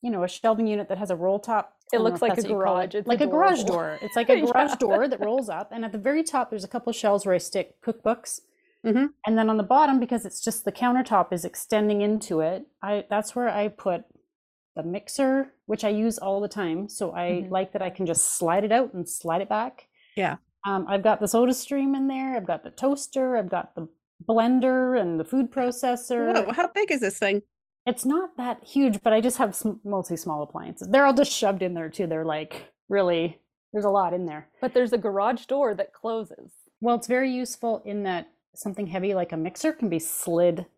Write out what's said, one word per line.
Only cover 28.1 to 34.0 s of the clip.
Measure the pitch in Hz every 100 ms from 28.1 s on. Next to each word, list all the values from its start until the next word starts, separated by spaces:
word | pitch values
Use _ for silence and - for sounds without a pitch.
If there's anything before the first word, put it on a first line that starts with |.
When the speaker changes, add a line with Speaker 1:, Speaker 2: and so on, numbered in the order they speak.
| 311 370 -
Speaker 1:
that | 247 233
huge, | - 277 277 202
but | -
I | 220
just | 233 233
have | 233 185
sm-, | 220 196
mostly | 202 196 180 165
small | - 151
appliances. | 147 165 - - 185
They're | 233 277
all |
just | 254 285
shoved | - 208 196
in | 180
there | 175 160
too. | - 165
They're, | 160 160
like, | 151 156 - - _ _
really, | 202 180 170 165 160 _ _ _
there's | 214 202
a |
lot | 196